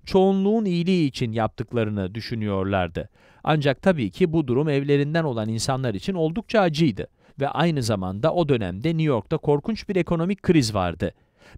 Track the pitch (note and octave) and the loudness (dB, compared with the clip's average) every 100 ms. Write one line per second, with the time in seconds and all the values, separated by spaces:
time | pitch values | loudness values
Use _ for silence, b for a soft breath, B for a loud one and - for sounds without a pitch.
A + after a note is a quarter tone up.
0 | - F#3+ F#3+ G3 G3 A3+ G#3 F3 E3+ F3+ | 0 4 4 4 2 2 2 0 2 2
1 | D3 - B2 A2+ A2 - - A#2+ A2 G#2 | 2 0 -4 -2 -2 -4 -4 -2 0 -2
2 | F#2 A2 - A#2 G#2+ G2 F#2+ G2 F2 E2 | -4 -6 -6 -4 -2 -2 0 0 0 -4
3 | - b b b - D#3 C#3+ B2+ F#3+ E3 | -8 b b b -2 0 0 0 0 0
4 | G2+ - F3+ D#3+ C3+ A#2+ D#3 C#3+ C#3 C#3+ | -2 0 0 0 0 0 0 0 2 0
5 | C#3+ D#3+ D#3+ A2+ G#2+ A2 - C3 B2+ G2 | 2 -2 -2 -2 -4 -4 -2 -2 -2 -4
6 | - F#3+ D#3+ E3+ - A3+ F#3 D3 E3 F#2 | -4 -2 -2 -2 -2 2 2 2 0 0
7 | - b b - C#3 - E3+ D3 A2+ G#2 | -8 b b -6 -4 0 0 0 0 -2
8 | F#2 G2 D3+ D#3+ D#3+ B2+ F#2+ F2+ D#3 E3 | -2 -2 0 0 2 0 0 -4 -2 0
9 | D#3 A#2+ - D#3 - D3 - A3 - F#3+ | 2 0 -2 -2 0 0 0 -6 -4 -2
10 | E3 E3+ E3+ G3+ - E3 A2+ G#2 F2+ E2 | 0 0 -2 -2 2 4 4 0 -2 -2
11 | F#2+ - b b b | -6 -6 b b b